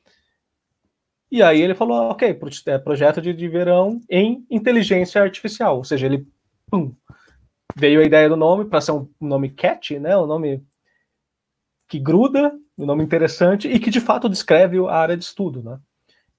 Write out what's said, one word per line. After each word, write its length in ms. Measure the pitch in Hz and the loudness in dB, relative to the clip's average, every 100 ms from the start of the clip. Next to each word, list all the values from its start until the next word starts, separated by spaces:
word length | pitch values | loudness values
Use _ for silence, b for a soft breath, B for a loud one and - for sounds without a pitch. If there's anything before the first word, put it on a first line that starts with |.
| _ _ _ _ _ _ _ _ _ _ _ _ _ | _ _ _ _ _ _ _ _ _ _ _ _ _
E 120 | 240 | 4
aí 180 | 180 156 | 6 6
ele 140 | 180 | 2
falou, 360 | 190 226 - - | 0 -2 0 -2
"Ok, 240 | - 240 | 0 -2
pro-, 160 | 160 147 - - | -2 -8 -10 -4
é, 120 | 135 | -4
projeto 420 | 143 143 143 151 | -2 0 2 0
de, 100 | 170 | -4
de 160 | 170 170 | -6 -4
verão 520 | 170 175 180 196 233 - | -2 2 2 2 -2 -2
em 360 | 180 214 247 - | 0 0 -2 -4
inteligência 720 | 226 220 233 196 185 180 208 | -2 0 0 2 0 0 0
artificial", 560 | 196 190 214 - 214 131 | 0 -2 -12 -4 -2 -2
ou 60 | |
seja, 220 | - 139 131 | -2 -2 -2
ele, 200 | 139 139 _ _ _ _ | -2 -6 _ _ _ _
pum, 240 | 196 139 - _ b b b _ _ - | -4 -4 -10 _ b b b _ _ -20
veio 260 | 139 147 151 | 0 4 6
a 40 | |
ideia 240 | 156 151 151 | 6 6 4
do 80 | 160 | 4
nome 300 | 160 190 214 | 2 2 0
pra 140 | 160 | -2
ser 120 | 143 | -2
um 160 | 151 135 _ | -4 -6 _
nome 300 | 151 139 135 | -4 -4 -4
catchy, 480 | 139 180 - - 147 | -2 -4 -4 -8 -8
né, 180 | 151 196 | -2 0
um 100 | 151 | 0
nome 360 | 156 151 135 139 _ _ _ _ _ _ _ _ _ _ _ _ | -4 -4 -6 -10 _ _ _ _ _ _ _ _ _ _ _ _
que 100 | 156 | -8
gruda, 560 | 135 175 269 269 294 294 - - | 0 2 2 2 0 -4 -14 -10
um 80 | 143 | -4
nome 160 | 151 | -2
interessante 640 | 156 165 160 - 180 202 208 | -2 0 -2 2 0 0 -2
e 140 | 247 | -2
que 100 | 233 | 0
de 100 | 226 | -2
fato 280 | 226 - 240 | -2 -4 -4
descreve 500 | 185 - 160 185 185 185 | -6 2 4 4 2 -2
a 80 | |
área 220 | 160 160 175 | -2 -2 -4
de 80 | |
estudo, 380 | - - 185 127 | -8 -8 -8 -8
né? 180 | 113 131 _ _ _ _ _ | -14 -18 _ _ _ _ _